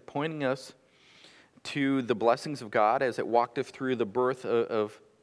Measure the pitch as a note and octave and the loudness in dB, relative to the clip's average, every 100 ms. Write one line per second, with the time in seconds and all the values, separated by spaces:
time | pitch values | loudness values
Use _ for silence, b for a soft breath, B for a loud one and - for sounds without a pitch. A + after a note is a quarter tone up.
0 | - C#3+ D#3+ D#3 C3 C3 - - B B | -10 -6 -6 -4 -2 -4 -8 -20 B B
1 | B B B B B B - D3 C#3 C3+ | B B B B B B -8 -2 0 2
2 | A#2+ G#2+ A2+ C3 D#3 C#3+ G#2+ A#2 G#2+ C3+ | 0 2 4 2 0 -8 -2 2 4 4
3 | C3 - F#2+ A#2 A#2 C3+ - - C3 A#2+ | 0 -2 2 2 2 -2 -6 -4 -2 0
4 | G#2+ B2 B2+ C3 G#2 A#2 - A2 G#2+ - | 0 0 0 0 0 0 0 0 -2 -6
5 | _ _ | _ _